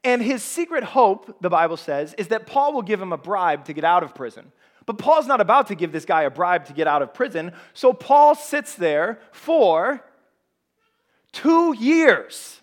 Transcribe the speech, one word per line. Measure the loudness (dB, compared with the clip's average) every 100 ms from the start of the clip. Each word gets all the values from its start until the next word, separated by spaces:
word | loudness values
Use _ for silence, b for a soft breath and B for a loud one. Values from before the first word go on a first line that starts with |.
And | 0 0
his | 0 -4
secret | -6 -8 -4 -4
hope, | -2 2 2 2 -6 -8
the | -2
Bible | 2 0 -2
says, | -6 -6 -6
is | -8 -4
that | -4 -2
Paul | -2 0
will | -2
give | -4 -6
him | -4
a | -8
bribe | -4 -2 0 -2 -6
to |
get | -2
out | 2 2
of | 0
prison. | -10 -14 -14 -20 b b b -12
But | -4
Paul's | 2 2 2
not | 0
about | 4 2 2
to |
give | -6 -6
this | -8
guy | -2 0
a | 0
bribe | -2 -2 -2 -4
to |
get | -4 0
out | 0
of | -2
prison, | -6 -6 -6 -10 -14 B
so | 0 0
Paul | 0 2 6 6
sits | 4 -4 -8 -8
there | -4 -2 0 -2 -6 b
for | -16 -2 2 4 2 -2 -6 _ _ _ _ _ _ _ _ _ _ _ _ _
two | -2 2 4 2
years. | 0 0 4 4 2 -4 -18 -20 -20